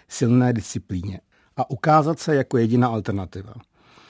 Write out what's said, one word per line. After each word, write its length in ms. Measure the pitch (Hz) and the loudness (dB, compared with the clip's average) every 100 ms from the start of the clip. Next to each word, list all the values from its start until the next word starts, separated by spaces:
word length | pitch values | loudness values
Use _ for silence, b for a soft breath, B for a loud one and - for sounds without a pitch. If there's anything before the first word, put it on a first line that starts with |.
| _ | _
silné 440 | - 117 123 123 | -2 2 4 2
disciplíně 680 | 120 - 113 - 92 95 92 - b b - | 0 -4 -10 -8 -8 -8 -12 -16 b b -6
a 140 | 127 | -6
ukázat 480 | 135 160 156 147 165 | -2 4 4 4 -2
se 160 | - | 0
jako 240 | 147 127 123 | 0 2 0
jediná 300 | 113 120 123 | 2 2 2
alternativa. 680 | 113 101 98 92 95 101 113 - B B B B | 0 -4 -6 -6 -12 -16 -20 -20 B B B B